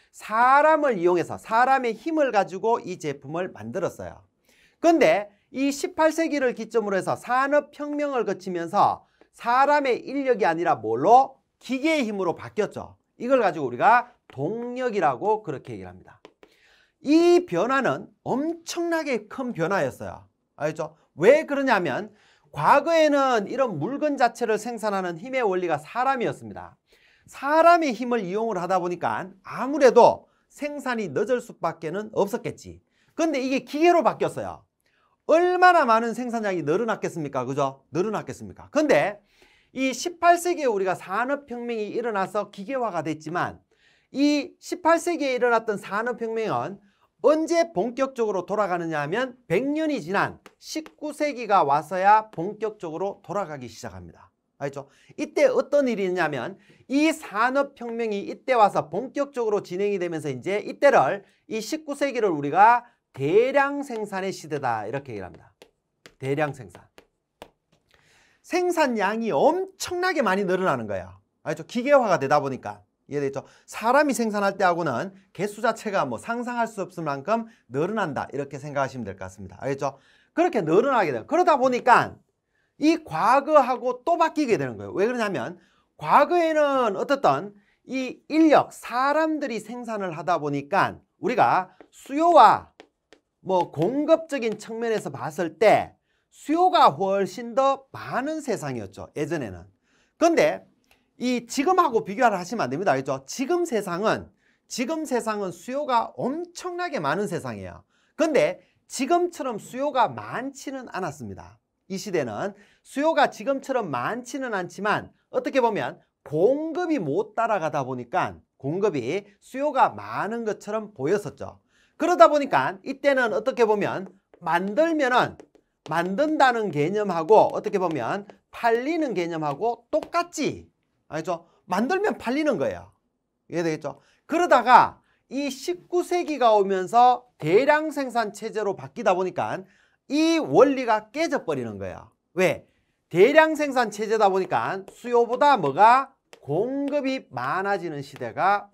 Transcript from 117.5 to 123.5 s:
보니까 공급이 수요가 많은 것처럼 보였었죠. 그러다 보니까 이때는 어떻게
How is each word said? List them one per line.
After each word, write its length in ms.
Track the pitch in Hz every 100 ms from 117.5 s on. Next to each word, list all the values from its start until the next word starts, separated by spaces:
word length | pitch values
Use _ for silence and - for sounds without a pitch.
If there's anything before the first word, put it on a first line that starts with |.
| 202 160 147
보니까 520 | 127 127 117 180 120 85 _ _
공급이 680 | 135 175 208 147 113 190 202 _
수요가 480 | - 262 294 262 180
많은 560 | 104 101 123 185 233
것처럼 500 | 220 190 - 220 208
보였었죠. 640 | - 139 202 147 - 95 - _ _ _ _
그러다 320 | 330 359 320
보니까 500 | 294 277 139 156 190
이때는 480 | - 269 277 262 233
어떻게 320 | 208 226